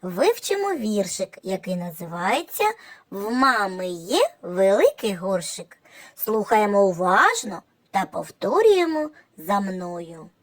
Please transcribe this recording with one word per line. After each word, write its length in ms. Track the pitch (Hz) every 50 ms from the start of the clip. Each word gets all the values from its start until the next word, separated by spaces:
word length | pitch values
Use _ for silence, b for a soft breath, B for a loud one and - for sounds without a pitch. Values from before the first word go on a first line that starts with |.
вивчимо 720 | - 180 175 180 269 403 466 - - - 403 392 392 403 381
віршик, 600 | 294 220 214 214 208 190 185 - - 190 - - - _
який 320 | 185 196 185 - 190 185
називається 880 | 180 175 175 160 - 175 160 165 175 175 - - - 349 - - - 427 427 440 B B B B B B B
"В 220 | - 196 202 214
мами 560 | 233 254 254 269 254 220 202 196 185 185 185 180
є 420 | 180 170 165 185 247 359 494 659 - _
великий 720 | - 175 180 180 196 196 196 226 349 554 587 - - 220 196
горщик". 640 | 170 175 190 190 180 170 - - - 170 _ - _ B B B B B B B
Слухаємо 720 | B - - 220 220 202 - - 214 208 208 202 202 202
уважно 760 | 196 180 165 180 180 185 214 294 415 480 453 - - 190 165 _ _ _ _ _ _
та 140 | - 190 185
повторюємо 1040 | - - - 196 - - _ - 185 247 370 453 453 415 370 349 330 320 311 302 302 302 b b b _ -
за 220 | - 170 202 202
мною. 680 | 196 196 185 185 180 175 175 175 170 165 165 160 160 170 _ _